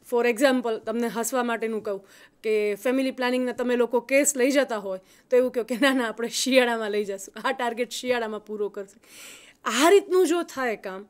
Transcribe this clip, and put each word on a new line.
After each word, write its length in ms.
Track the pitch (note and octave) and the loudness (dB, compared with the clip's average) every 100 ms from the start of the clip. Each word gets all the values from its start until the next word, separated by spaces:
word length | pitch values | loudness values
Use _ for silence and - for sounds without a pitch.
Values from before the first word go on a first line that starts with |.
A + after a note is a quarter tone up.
| - | -2
For 120 | A#3+ A#3+ | 0 0
example, 540 | A3+ C#4 B3+ A#3 A3 | 2 2 2 -2 -6
તમને 280 | - A3+ A#3 | -4 -2 -2
હસવા 360 | G3+ A3+ C4 | -2 -4 -2
માટેનું 400 | A#3+ A3+ A3+ A3 | -2 -4 -4 -4
કહું 240 | G#3+ G3 - - - _ | -6 -8 -10 -20 -20 _
કે 320 | A3+ G#3+ G#3 G3+ | -2 0 0 -2
ફેમિલી 360 | B3+ C4 C4 | -2 0 -2
પ્લાનિંગના 400 | B3+ B3 B3+ B3 | -2 -2 0 -2
તમે 240 | A#3+ B3 B3 | -4 -2 0
લોકો 240 | A#3 B3 | 2 0
કેસ 380 | A#3 C4+ C#4 C4 | 2 2 2 2
લઈ 140 | B3+ | 2
જતા 260 | C#4 B3+ A3 | 2 0 -4
હોય 220 | G3 F#3+ _ _ _ | -6 -10 _ _ _
તો 80 | B3+ | 2
એવું 140 | B3+ | 2
કહો 120 | B3 | -2
કે, 120 | G#3+ A#3 | -4 2
"ના, 120 | C#4 | 2
ના, 140 | C4+ A#3 | 2 -2
આપણે 200 | A3 A#3 | -4 -6
શિયાળામાં 640 | - C4 C4 A#3+ A#3 G#3+ | -4 4 4 4 0 -2
લઈ 120 | G#3 | -4
જશું, 440 | G3+ F#3+ - A3 B3 | -4 -8 -12 -6 -4
આ 40 | |
ટાર્ગેટ 400 | C4 A#3+ A#3 A#3 | -2 -4 -4 -6
શિયાળામાં 540 | - B3+ B3 A3 G#3+ G#3 | -6 -2 -2 -2 -8 -10
પૂરો 240 | G#3+ G3+ | -6 -6
કરશે." 300 | G3+ G3 - _ - - - - _ - | -6 -14 -18 _ -20 -20 -20 -20 _ -4
આ 240 | A3+ D#4+ | 4 6
રીતનું 380 | G4 - F#4 E4+ | 6 6 2 4
જો 160 | F4 | 2
થાય 320 | E4+ - B3+ G3+ | -2 -4 -4 -4
કામ 320 | G3+ F#3+ | -8 -14